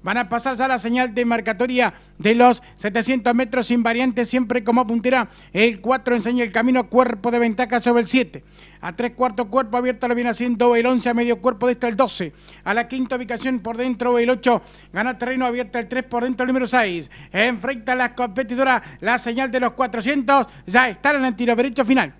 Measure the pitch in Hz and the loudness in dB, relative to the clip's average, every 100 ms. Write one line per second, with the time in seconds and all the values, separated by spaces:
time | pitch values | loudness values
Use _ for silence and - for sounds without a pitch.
0 | 175 226 226 233 269 233 269 247 226 247 | -2 -2 -2 -2 -4 -2 -2 0 0 0
1 | 254 214 233 233 226 202 233 247 226 - | 0 0 0 0 -2 -2 0 2 0 -2
2 | - - 208 233 247 233 - - 208 214 | -20 -2 2 6 6 6 -4 -8 -4 -2
3 | 226 262 240 240 254 254 214 240 233 233 | 0 0 2 0 0 -2 0 2 2 2
4 | 262 226 240 254 226 247 214 240 220 233 | 0 0 0 0 0 0 2 2 2 0
5 | 247 254 220 - - 180 226 202 220 262 | 2 2 0 -10 -6 0 2 0 -2 -2
6 | 254 240 214 247 233 220 240 254 - 233 | 0 0 0 -2 0 0 2 2 2 2
7 | 254 208 240 240 233 202 247 247 240 240 | 2 0 -2 0 0 0 -2 0 2 2
8 | 214 262 170 147 - - - - 170 170 | 2 0 0 -8 -20 -20 -20 -12 -12 -6
9 | 240 240 247 202 214 247 233 247 247 247 | -6 -2 -2 -2 -2 -2 0 -2 -2 -4
10 | 247 240 240 208 247 226 240 233 240 254 | -2 -2 -2 -2 -4 2 4 4 2 0
11 | 247 233 240 233 233 226 247 240 240 208 | 0 0 0 0 -2 0 -2 0 -2 0
12 | 254 - 165 - - - - 220 233 262 | 0 0 -8 -10 -20 -12 -2 -2 -2 -6
13 | 254 254 226 240 262 247 202 226 254 226 | -4 -4 -6 -6 -4 -4 -6 -4 -4 -2
14 | 247 240 233 254 247 226 - - - 180 | 0 2 2 2 2 2 -2 -20 -10 -4
15 | 240 247 247 262 254 240 226 240 233 254 | -4 -4 -4 -2 -2 -2 -4 -6 -4 -6
16 | 254 240 247 247 254 262 240 247 208 170 | -4 -4 -4 -2 -2 0 0 0 0 -4
17 | 139 - - 185 233 233 233 262 220 254 | -10 -20 -6 0 0 0 -6 -6 -4 -2
18 | 247 247 247 185 233 247 269 240 - 139 | -2 -4 -6 -4 -6 0 2 0 -2 -6
19 | 196 240 240 233 269 254 247 - 247 233 | -2 -2 -2 -4 -2 -2 -2 -2 -4 -2
20 | 214 294 233 277 226 - - 226 254 185 | -2 -2 2 2 2 -10 0 2 2 0
21 | 277 285 262 196 240 233 269 247 226 262 | 0 0 0 -2 0 2 0 0 2 2
22 | 160 | 2